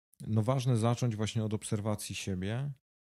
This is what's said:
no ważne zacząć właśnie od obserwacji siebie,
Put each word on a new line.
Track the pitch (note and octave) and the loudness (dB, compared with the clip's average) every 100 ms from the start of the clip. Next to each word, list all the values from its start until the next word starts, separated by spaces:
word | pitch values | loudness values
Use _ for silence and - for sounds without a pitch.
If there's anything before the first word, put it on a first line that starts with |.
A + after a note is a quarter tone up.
| _ - - | _ -12 0
no | A2 | 2
ważne | G#2+ C3+ B2 A#2 | 2 2 4 4
zacząć | A2+ A#2+ B2 G#2+ | 4 2 0 0
właśnie | G#2+ A#2 | -2 0
od | A2 | 0
obserwacji | G#2+ - G#2+ G#2+ G#2 - G2 | -2 -2 -2 0 -2 -4 -6
siebie, | - F#2 F#2+ A#2 C#3+ C#3 _ _ _ | -4 -2 -2 -2 -4 -8 _ _ _